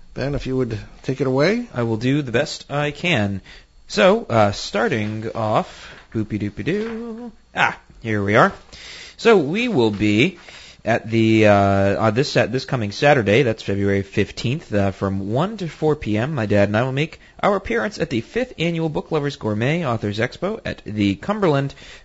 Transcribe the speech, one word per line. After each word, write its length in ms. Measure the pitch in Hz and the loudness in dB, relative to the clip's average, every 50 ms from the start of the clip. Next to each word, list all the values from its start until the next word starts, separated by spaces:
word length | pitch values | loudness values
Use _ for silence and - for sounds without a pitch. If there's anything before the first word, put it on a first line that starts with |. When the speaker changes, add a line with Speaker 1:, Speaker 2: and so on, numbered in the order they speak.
| - - - | -20 -16 -8
Speaker 1:
Ben, 220 | - 120 139 143 | -6 -4 -4 -4
if 120 | 131 - | -4 -4
you 100 | 127 131 | -4 -2
would 220 | 131 127 113 113 104 104 - - - - | -2 -2 -2 -4 -8 -10 -12 -18 -10 -6
take 200 | - 131 - 143 | -6 -4 -2 0
it 40 | |
away. 400 | 131 127 135 147 180 220 240 240 - - | 0 2 2 2 2 2 0 -4 -6 -4
Speaker 2:
I 120 | 120 120 | -4 -2
will 120 | 117 110 | -2 -2
do 240 | 107 117 127 139 151 | 0 0 0 0 0
the 120 | 147 123 110 | -2 0 -2
best 380 | 120 151 - - - - - | -2 -2 -2 -6 -12 -12 -6
I 200 | 135 147 147 151 | -4 -4 -4 -4
can. 500 | 147 - - 180 170 113 104 101 98 95 - - - - - _ _ - - - | -4 -4 -2 0 0 2 0 -2 -2 -6 -10 -14 -20 -20 -20 _ _ -20 -18 -6
So, 360 | - 196 208 185 208 233 - | 2 4 6 6 6 4 0
uh, 280 | - 113 113 104 101 101 | 0 2 4 4 4 2
starting 800 | - - - - 202 233 226 147 110 107 107 107 110 110 - - | -2 -8 -6 -4 -2 0 0 0 -2 -2 -4 -6 -6 -8 -8 -6
off, 560 | 113 110 107 110 143 185 - - - - - - - - _ - | -4 -2 0 0 0 0 -2 -10 -18 -20 -20 -20 -20 -20 _ -6
boopy 260 | 113 107 - 107 101 | -4 -4 -2 -2 -4
doopy 260 | 104 101 - - 98 | -4 -4 -6 -6 -4
doo. 680 | 139 185 208 220 233 226 220 233 233 220 226 240 233 - - _ _ - | -4 -2 -2 -4 -6 -8 -8 -10 -10 -12 -12 -14 -16 -16 -18 _ _ -4
Ah, 240 | - 151 - - - - _ - - - | -2 -2 -2 -2 -6 -14 _ -20 -12 -6
here 200 | 113 107 104 98 | -4 -2 -2 0
we 140 | 101 104 | 2 4
are. 160 | 123 165 196 - - - - - - - - - - - - - | 4 4 4 2 -4 -14 -20 -20 -20 -20 -18 -18 -18 -18 -20 -16
So 220 | - - 226 226 190 | 0 4 4 4 6
we 300 | 139 139 170 220 247 247 | 4 2 -2 -2 -2 0
will 220 | 208 135 117 110 | 2 2 2 2
be 480 | 104 95 107 107 104 107 135 190 - - - - - - - - - - _ | 2 2 2 2 4 4 2 2 0 -6 -16 -20 -20 -20 -20 -20 -20 -8 _
at 220 | 107 113 - - 110 | -2 -2 -2 -2 0
the, 380 | 110 113 113 110 110 110 107 | 0 2 4 4 6 6 6
uh, 60 | 104 101 | 6 6
uh, 580 | 101 98 98 98 98 98 98 98 67 107 113 | 6 4 4 4 4 2 2 2 2 0 0
this 200 | 104 120 151 - | 2 0 -2 0
Sat-, 220 | - 135 113 92 113 | 0 0 0 0 -2
this 140 | 131 - | -6 -4
coming 260 | - 143 123 107 101 - | -4 -4 -4 -4 -4 -4
Saturday, 500 | - 151 143 147 135 104 101 104 123 143 | 2 4 4 4 4 4 4 4 4 4
that's 200 | 117 110 - - | 2 0 -2 -4
February 400 | - 101 98 98 101 98 98 98 | -4 -2 0 0 2 2 0 -2
fifteenth, 720 | - - 110 98 - - - - 117 135 165 - - 107 | -2 -2 -2 -2 -2 -4 -6 -4 -4 -4 -4 -6 -4 -2
uh, 180 | 101 98 98 | 0 0 0
from 420 | 90 - 101 98 98 98 95 98 110 | -2 -2 -4 -2 -2 -4 -4 -2 -2
one 240 | 131 170 202 226 196 | -2 -2 -2 -4 -8
to 100 | 185 156 | -10 -10
four 280 | - - 156 156 147 | -6 -2 0 0 0
P 220 | 151 - 107 104 104 | 0 -2 -2 -2 -2
M, 160 | 117 147 165 | -2 -2 -2
my 100 | 127 110 | -4 -2
dad 240 | 101 104 101 101 101 | 0 2 2 2 2
and 80 | 104 | 2
I 60 | 110 127 | 0 0
will 100 | 131 131 | 0 -2
make 280 | 135 156 165 - - - - _ - - | -4 -4 -4 -6 -14 -20 -20 _ -2 0
our 140 | 185 208 | 0 0
appearance 420 | 190 - - 226 226 220 214 208 - | 0 -2 -4 -4 -2 -2 -4 -4 -4
at 120 | 170 - | -4 -2
the 100 | - 113 | -2 -4
fifth 340 | 113 - - 220 254 254 - - | -4 -4 -4 -4 -4 -4 -4 -4
annual 320 | 156 170 170 160 165 160 | -4 -2 -2 -2 -4 -2
Book 200 | 147 165 - - | -4 -4 -4 -2
Lovers 260 | 165 151 143 143 139 | -2 -2 -2 -2 -6
Gourmet 500 | - - 110 104 104 117 135 156 175 170 | -4 -4 -4 -2 0 0 0 0 0 -2
Authors 320 | 131 117 110 - 104 101 110 | -2 -2 -2 -2 -4 -2 -2
Expo 420 | 113 127 - - - 190 220 - - | -2 -4 -4 -6 -6 -6 -6 -6 -8
at 180 | - - - - | -10 -10 -10 -10
the 300 | - 107 107 101 101 95 | -8 -2 0 2 2 2
Cumberland, 600 | - - - 208 214 202 170 143 139 139 135 - - - - - - | 0 -2 -4 -2 0 2 2 2 2 0 -4 -8 -12 -18 -20 -20 -18